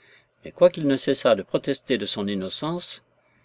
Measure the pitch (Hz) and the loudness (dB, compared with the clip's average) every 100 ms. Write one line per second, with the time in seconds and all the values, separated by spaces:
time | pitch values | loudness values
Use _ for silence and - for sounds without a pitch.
0 | _ _ _ _ - - 175 175 147 135 | _ _ _ _ -8 4 4 4 0 2
1 | - 139 127 104 - 151 - 135 - 120 | 2 2 2 2 0 -4 -4 -6 -2 -2
2 | 101 - 101 101 92 - 151 175 - - | -2 -4 -4 -4 -6 -6 -6 -6 -8 -12
3 | _ _ _ _ | _ _ _ _